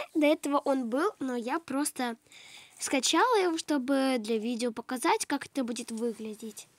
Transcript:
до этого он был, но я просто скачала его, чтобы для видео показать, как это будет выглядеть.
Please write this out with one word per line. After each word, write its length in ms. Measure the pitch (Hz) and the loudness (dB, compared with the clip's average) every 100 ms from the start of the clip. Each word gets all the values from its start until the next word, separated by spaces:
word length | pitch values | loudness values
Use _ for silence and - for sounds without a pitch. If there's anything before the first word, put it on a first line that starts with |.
| 605 | 2
до 140 | 320 294 | 2 4
этого 320 | 311 285 285 | 4 2 0
он 300 | 285 277 240 | 2 0 0
был, 220 | 254 370 - | 0 0 -2
но 160 | 262 247 | -4 -4
я 240 | 233 320 | -2 -4
просто 580 | - 262 294 - 247 226 _ - - - - - | -2 -2 -2 -2 -4 -6 _ -20 -20 -20 -20 -10
скачала 600 | - 277 - 320 453 453 | -2 0 2 4 4 4
его, 160 | 359 330 | 2 0
чтобы 600 | - 294 247 277 269 254 | 0 0 2 2 2 0
для 180 | 214 226 | 0 -2
видео 340 | 220 240 247 | -2 -2 -2
показать, 540 | 226 - 262 - 453 - | -4 -6 -2 2 2 0
как 220 | 285 - | -4 -4
это 160 | - | -4
будет 280 | 233 240 233 | -4 -4 -8
выглядеть. 760 | 226 233 220 220 202 220 - - | -4 -4 -4 -8 -10 -12 -14 -18